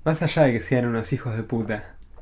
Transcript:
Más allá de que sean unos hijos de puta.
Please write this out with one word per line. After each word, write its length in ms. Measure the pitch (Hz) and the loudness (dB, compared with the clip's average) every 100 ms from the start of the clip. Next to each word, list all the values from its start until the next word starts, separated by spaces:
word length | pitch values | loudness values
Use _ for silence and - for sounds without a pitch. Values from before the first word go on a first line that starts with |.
Más 180 | 156 160 | -2 0
allá 220 | 165 170 | 2 4
de 100 | 139 | 4
que 80 | 117 | 4
sean 240 | - 127 120 | 2 2 2
unos 260 | 113 - | 0 -2
hijos 220 | 120 120 113 | -4 -2 -4
de 80 | |
puta. 520 | 113 117 110 107 - - - - | -2 -2 -2 -4 -8 -16 -18 -18